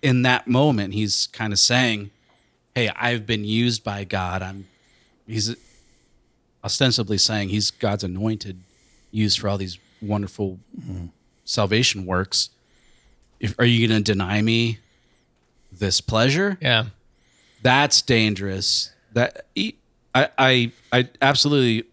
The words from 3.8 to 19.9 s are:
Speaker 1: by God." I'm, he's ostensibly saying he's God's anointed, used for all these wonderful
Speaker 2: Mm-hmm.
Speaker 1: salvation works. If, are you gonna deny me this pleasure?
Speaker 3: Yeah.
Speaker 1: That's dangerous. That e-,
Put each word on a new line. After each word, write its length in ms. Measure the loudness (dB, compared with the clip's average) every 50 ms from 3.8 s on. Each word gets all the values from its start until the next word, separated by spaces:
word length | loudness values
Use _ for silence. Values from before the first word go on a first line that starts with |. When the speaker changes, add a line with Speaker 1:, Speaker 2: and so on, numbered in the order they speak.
| _
Speaker 1:
by 200 | -6 -6 -6 -6
God." 360 | -4 -4 -4 -4 -2 -4 -6 -6
I'm, 260 | -8 -12 -14 -18 -20 _ _ _ _ _ _ _ _ _ _ _
he's 280 | -8 -6 -4 -4 -4 -6 -8 _ -20 _ _ _ _ _ _ _ _ _ _ _ _ _ _ _ _ _ _ -8
ostensibly 540 | -6 -2 0 2 2 2 0 -2 -2 0 0
saying 300 | 0 0 0 -2 -4 -2
he's 220 | -2 -2 -2 -2
God's 340 | -4 _ -2 -2 -2 -2 -4
anointed, 560 | -6 -6 -4 -4 -4 -4 -4 -8 -12 -14 -16 -16 _ _ _ _ _ _ _ _ _
used 280 | -2 -2 0 0 0 0
for 100 | 0 -2
all 100 | -2 -2
these 200 | -4 -8 -10 -14 _ _ _ _
wonderful 580 | -6 -4 -2 -2 -2 -4 -4 -4 -4 -4 -4 -8 -16 _ _ -16
Speaker 2:
Mm-hmm. 260 | -14 -12 -10 -10 -10 -12 -14 _ _ _ _ _ _
Speaker 1:
salvation 640 | -6 -2 -2 0 2 2 2 2 2 0 -2 -4
works. 440 | -2 0 -2 -2 0 -2 -4 -4 -4 _ _ _ _ _ _ _ _ _ _ _ _ _ _ _ _ _ _
If, 180 | -6 -6 -2 2
are 60 | 2
you 220 | 4 4 4 4
gonna 140 | 2 2 2
deny 420 | 2 0 0 0 0 -2 -2 0 0
me 360 | 2 2 2 0 0 -4 -6 _ _ _ _ _ _ _ _ _ _ _ _ _ _ _ _ _ _
this 300 | -10 -4 -2 0 0 0
pleasure? 560 | -2 0 0 2 2 2 2 2 0 -2 -2 -2
Speaker 3:
Yeah. 260 | -2 0 0 0 0 -4 -10 _ _ _ _ _ _ _ _ _ _ _ _ _ 2
Speaker 1:
That's 400 | 4 4 4 4 4 2 0 2
dangerous. 880 | 4 2 4 4 2 0 -2 -6 -6 -6 -4 -2 -2 -2 -2 -4 -6 _ _ _ _ -2
That 340 | 0 0 0 -2 -10 -20 _ _
e-, 200 | -4 -4 -4 -6 _ _ _